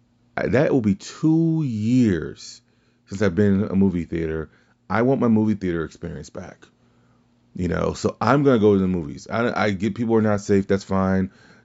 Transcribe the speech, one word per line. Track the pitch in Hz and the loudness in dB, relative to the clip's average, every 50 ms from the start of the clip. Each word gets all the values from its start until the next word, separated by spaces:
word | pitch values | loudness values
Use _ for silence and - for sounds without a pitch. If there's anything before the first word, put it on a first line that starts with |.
| _ _ _ _ _ _ - | _ _ _ _ _ _ -8
Uh, | - - | -6 -4
that | 78 92 123 160 - | 0 0 0 2 2
will | 151 135 | 0 0
be | 107 104 98 | 2 0 0
two | - - - - - - 156 160 165 165 165 160 160 156 | -2 -4 -18 -10 -4 0 0 2 2 2 0 0 -2 -2
years | 131 113 104 107 113 127 127 120 107 92 78 73 69 - - - - - - _ _ _ _ _ _ _ _ _ | -4 -4 -4 -2 2 2 4 4 4 2 0 -2 -6 -12 -14 -18 -20 -20 -20 _ _ _ _ _ _ _ _ _
since | - 98 95 | -12 -6 -2
I've | 107 95 85 | -2 0 2
been | 95 104 101 98 95 107 | 2 2 4 2 2 0
in | - | 0
a | - | 0
movie | 98 98 98 87 87 80 | 2 2 2 2 -2 -4
theater. | - 85 82 82 78 80 80 78 - _ _ _ _ _ _ _ - | -4 -4 -6 -4 -4 -4 -6 -8 -10 _ _ _ _ _ _ _ -4
I | 92 110 | -2 0
want | 120 127 135 113 | 0 0 0 0
my | 120 | 2
movie | 117 110 110 110 107 104 | 2 2 2 2 0 -2
theater | 101 92 90 82 85 78 | -2 -2 -4 -4 -4 -6
experience | - - - - 82 80 76 76 - | -8 -10 -12 -12 -12 -12 -12 -14 -14
back. | - - 85 80 - _ _ - _ _ _ _ _ _ _ _ _ _ _ _ _ _ _ _ - | -16 -16 -16 -16 -18 _ _ -20 _ _ _ _ _ _ _ _ _ _ _ _ _ _ _ _ -8
You | - 90 | -6 -4
know, | 85 85 85 82 82 | -2 -2 -2 -2 -4
so | 90 - - 95 - - | -4 -2 -4 -4 -4 0
I'm | 110 110 131 147 143 | 2 2 4 4 4
gonna | 139 127 110 | 4 4 6
go | 101 107 101 | 6 6 6
to | 98 | 4
the | 95 | 2
movies. | 92 92 87 78 71 69 - - - | 2 0 -2 -4 -6 -10 -12 -12 -8
I, | - 113 120 - - - 104 | -4 -2 -2 -2 0 0 0
I | 107 | -2
get | 98 85 98 113 101 | -2 -2 -2 -4 -4
people | 110 120 113 113 | -2 -2 0 2
are | 110 | 2
not | 107 107 104 101 | 2 2 0 -2
safe. | 101 - 101 98 95 | 0 2 2 2 2
That's | - 101 98 - | 2 -2 -2 -2
fine. | - 98 95 95 95 95 95 92 92 _ _ _ - - _ | -2 -2 0 0 2 2 0 0 -2 _ _ _ -20 -20 _